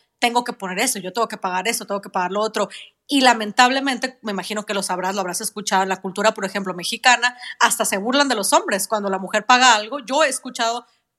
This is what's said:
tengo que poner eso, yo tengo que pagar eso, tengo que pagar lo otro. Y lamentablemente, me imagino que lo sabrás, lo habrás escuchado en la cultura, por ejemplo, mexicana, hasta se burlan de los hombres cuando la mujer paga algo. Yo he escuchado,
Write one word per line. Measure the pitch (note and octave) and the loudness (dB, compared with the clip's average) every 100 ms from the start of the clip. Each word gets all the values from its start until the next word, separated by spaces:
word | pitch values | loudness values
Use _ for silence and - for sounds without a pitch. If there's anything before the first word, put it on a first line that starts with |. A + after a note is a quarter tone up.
| _ _ | _ _
tengo | A#3+ A#3+ | 2 2
que | A#3+ | -2
poner | A3+ F#3+ F#3 | -6 -8 -2
eso, | B3+ G3+ | -2 -2
yo | F3+ | -6
tengo | A3+ A3 | -2 -2
que | G#3 | -2
pagar | F#3+ F3+ G3+ | -4 -2 -2
eso, | A#3 G3+ | -4 -4
tengo | G3+ | -8
que | G3+ | -4
pagar | F#3+ F3+ | -4 -2
lo | G#3 | -2
otro. | G#3+ G#3 G3 - - _ - | -2 -2 -4 -6 -20 _ -2
Y | C#4 | 4
lamentablemente, | B3 A3+ G#3 A3 B3 C4+ C#4 B3 B3+ - | 4 4 2 4 4 4 -2 -2 -6 -8
me | G#3+ | -6
imagino | F#3+ F3 G#3+ G3+ | -6 -4 -6 -4
que | |
lo | G3 | -4
sabrás, | F#3 F3+ F#3 G3+ | -2 -4 -2 -2
lo | |
habrás | F3+ F3 | -4 -4
escuchado | A3 G#3 G3+ F#3+ | -8 -8 0 0
en | F#3+ | 0
la | F3+ | -2
cultura, | G3 F#3+ G#3+ | -4 0 0
por | G#3+ G3 | 2 -4
ejemplo, | G3+ F#3+ | -4 -6
mexicana, | F3 E3+ A#3 B3+ A#3+ B3 B3 - - | -6 -6 0 2 4 2 -4 -14 0
hasta | A#3+ - G3 | 0 2 0
se | G3 | -2
burlan | A3 C#4 C#4 | 0 2 2
de | G#3 | 0
los | F#3 | 2
hombres | D#4+ F#4+ G3 - | 2 2 -2 -2
cuando | G#3+ G3 | -4 -2
la | F#3+ | -4
mujer | F#3 G#3+ G#3 | -2 -2 2
paga | B3 B3+ G#3+ | 6 6 4
algo. | G#3+ C#4+ | 0 -10
Yo | G#3+ C#4 | -4 0
he | D4 | 0
escuchado, | C4+ C4 - A3+ A#3+ - _ _ | -2 -10 -4 -4 -4 -10 _ _